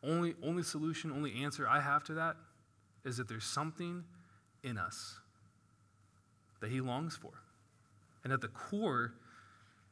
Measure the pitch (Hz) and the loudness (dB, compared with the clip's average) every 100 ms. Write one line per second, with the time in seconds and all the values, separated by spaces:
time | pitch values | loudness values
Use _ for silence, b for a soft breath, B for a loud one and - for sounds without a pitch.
0 | 135 165 170 170 147 175 - 151 160 156 | 2 4 4 2 0 0 0 0 0 0
1 | 160 139 147 110 143 147 131 143 143 147 | -2 -2 -2 0 -2 0 4 6 6 2
2 | - 156 160 160 - - _ _ _ - | 2 0 0 -2 -10 -20 _ _ _ -10
3 | 135 120 117 113 - 143 156 156 175 175 | -6 -4 -4 -4 -2 -2 -2 -2 -4 -6
4 | 170 b b b b - 127 110 85 - | -10 b b b b -10 -6 -4 -4 -6
5 | - - - _ - _ _ _ _ _ | -10 -12 -20 _ -20 _ _ _ _ _
6 | - _ _ _ _ - 107 131 127 127 | -20 _ _ _ _ -8 -2 0 0 0
7 | 165 - - - - - - _ - - | -2 -6 -12 -16 -20 -20 -20 _ -20 -20
8 | - - 127 135 - - - 202 214 123 | -20 -8 0 0 0 -8 -4 0 2 2
9 | 117 - b b b b b b b | 0 -4 b b b b b b b